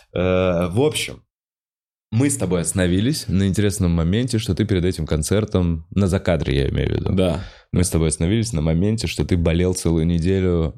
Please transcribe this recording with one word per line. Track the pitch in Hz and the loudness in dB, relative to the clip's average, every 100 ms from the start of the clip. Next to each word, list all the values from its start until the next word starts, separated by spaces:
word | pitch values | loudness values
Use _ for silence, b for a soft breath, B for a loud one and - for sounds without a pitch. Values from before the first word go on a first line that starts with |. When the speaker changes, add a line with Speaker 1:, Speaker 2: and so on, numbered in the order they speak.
| B | B
Speaker 1:
Э, | - 90 92 92 85 87 | -2 0 2 2 0 -2
в | 98 | 0
общем, | 151 - - 60 _ _ _ _ _ _ _ _ _ | 0 -2 -8 -12 _ _ _ _ _ _ _ _ _
мы | 110 143 | 0 0
с | - | 0
тобой | 90 87 | -2 -2
остановились | 78 98 90 92 117 156 - | -2 0 2 2 0 -2 -2
на | 92 98 | 0 2
интересном | 87 104 92 90 | 2 0 0 0
моменте, | 85 82 104 127 110 | 2 0 0 0 -2
что | 107 90 | -2 0
ты | 104 | 0
перед | 95 | 0
этим | 87 90 73 | 0 -2 -2
концертом, | 78 78 98 110 95 87 80 - | -2 0 0 0 0 0 -2 -4
на | 92 98 | 0 2
закадре, | 95 - 80 69 67 | 2 0 0 2 0
я | 67 | 0
имею | 71 69 | 0 0
в | 71 | 0
виду. | - | 0
Speaker 2:
Да. | 92 92 76 95 B B | 2 2 -2 -6 B B
Speaker 1:
Мы | 90 | -2
с | 87 | 0
тобой | 82 80 | 2 0
остановились | 78 82 113 113 | 0 0 0 -2
на | 80 | -2
моменте, | 80 82 101 113 85 | 0 2 0 0 -4
что | - 76 | -4 -2
ты | 90 | 0
болел | 82 82 90 90 | 2 2 0 0
целую | 85 82 80 | 0 2 2
неделю | 85 85 95 92 87 80 | 0 0 0 2 0 -2